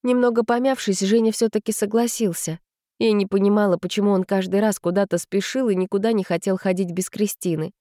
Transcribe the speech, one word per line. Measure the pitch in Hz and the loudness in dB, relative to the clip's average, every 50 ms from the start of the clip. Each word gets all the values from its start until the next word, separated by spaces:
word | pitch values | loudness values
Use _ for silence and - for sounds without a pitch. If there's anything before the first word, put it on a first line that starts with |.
Немного | - 247 247 247 247 247 233 233 226 | 0 0 2 2 2 2 2 2 0
помявшись, | - 240 240 247 269 269 254 - - 190 185 | 0 0 2 2 0 0 0 -2 -2 -2 0
Женя | 196 190 214 233 226 220 214 | 0 2 2 4 4 2 2
всё-таки | - 220 220 - 214 - - 214 | 2 -2 0 0 -2 -4 -2 -2
согласился. | - 220 202 208 226 240 233 - - 233 196 170 - - - 160 165 _ _ _ _ _ _ _ _ | -2 -2 0 0 0 0 0 -2 -2 -2 -2 -2 -4 -6 -8 -8 -10 _ _ _ _ _ _ _ _
Я | 226 226 | 2 2
не | 214 208 196 | 2 2 0
понимала, | 196 196 196 196 202 208 208 208 202 180 | 0 0 2 2 4 4 4 4 2 2
почему | - - 180 - - 196 202 | 0 -2 -4 -4 0 2 2
он | 202 185 185 | 2 2 0
каждый | - 202 190 190 185 180 202 | 0 0 -2 -2 0 0 0
раз | 214 220 196 - | 0 0 -2 -2
куда-то | - 175 180 196 202 196 - 170 | -4 -2 0 0 0 0 -2 -4
спешил | - _ - 202 196 - - 262 262 233 | -4 _ -4 -4 -4 -2 -4 -2 0 0
и | 196 | 0
никуда | 185 185 185 - 202 196 226 226 | 0 -2 -2 -2 -2 0 0 0
не | 214 185 | 0 -2
хотел | - 175 170 - 202 190 185 | -2 -4 -4 -2 -2 -4 -2
ходить | - 196 185 180 196 175 170 | 0 -2 0 0 -2 -4 -2
без | 180 180 - | -6 -6 -6
Кристины. | - - 214 202 - _ - 180 165 156 156 180 - _ | -4 -4 -4 -4 -4 _ -4 -4 -2 -2 -4 -8 -10 _